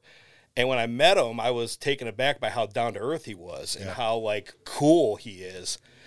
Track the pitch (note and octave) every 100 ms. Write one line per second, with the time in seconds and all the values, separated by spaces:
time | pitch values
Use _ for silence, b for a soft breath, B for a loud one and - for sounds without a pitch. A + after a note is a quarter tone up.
0 | b b b b b A#2+ B2+ B2+ A#2 A#2+
1 | E3 G3 A#2+ A#2 A#2+ A#2+ A2+ - C#3+ C#3
2 | A#2 G2+ C#3 C3+ A2 A#2+ G#2 B2 A#2 G2
3 | A#2+ E3 A#2+ F#2 F2 C#2+ - - F#2+ F#2
4 | A2+ A2+ A2 G#2 - - - - D3 E3+
5 | A#2+ G2 A2+ F#2 F#2 F#2 F2+ - B B